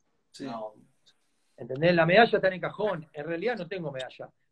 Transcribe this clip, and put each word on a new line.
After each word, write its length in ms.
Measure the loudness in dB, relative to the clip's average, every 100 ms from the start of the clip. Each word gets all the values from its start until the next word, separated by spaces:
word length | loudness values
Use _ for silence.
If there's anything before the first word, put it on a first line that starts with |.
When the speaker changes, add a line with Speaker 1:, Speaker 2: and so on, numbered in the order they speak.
| _ _ _
Speaker 1:
Sí. 140 | -14 -10
No. 260 | -10 -12 -14 _ _ _ _ _ _ _ -16
Speaker 2:
¿Entendés? 380 | -10 0 4
La 120 | 4 6
medalla 300 | 6 6 4
está 120 | 0
en 60 |
el 60 | -2
cajón. 460 | -6 -4 -4 -6 -10
En 140 | -12 -8
realidad 300 | -4 -4 -6
no 80 | -8
tengo 220 | -8 -8
medalla. 380 | -10 -12 -14 -18 _ _